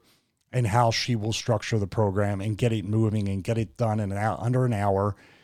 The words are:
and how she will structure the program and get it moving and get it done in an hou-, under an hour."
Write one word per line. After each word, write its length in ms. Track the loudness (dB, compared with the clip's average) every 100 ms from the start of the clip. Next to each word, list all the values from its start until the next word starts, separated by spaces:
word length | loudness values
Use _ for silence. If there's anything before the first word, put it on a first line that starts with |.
| -8 _ _ _ _
and 160 | -2 2
how 220 | 4 4
she 260 | 2 -2 -2
will 160 | -2
structure 460 | -4 -2 -2 0 -2
the 100 | 0
program 520 | 0 0 2 0 -2
and 160 | -4 0
get 160 | 0
it 120 | 0
moving 440 | 0 2 2 2 0
and 160 | -2
get 140 | -2 -2
it 180 | -4 -2
done 240 | -2 0
in 120 | -2
an 40 | -2
hou-, 200 | -2 -2
under 260 | 0 0
an 80 | 0
hour." 440 | 2 2 2 2 -2 -12 -20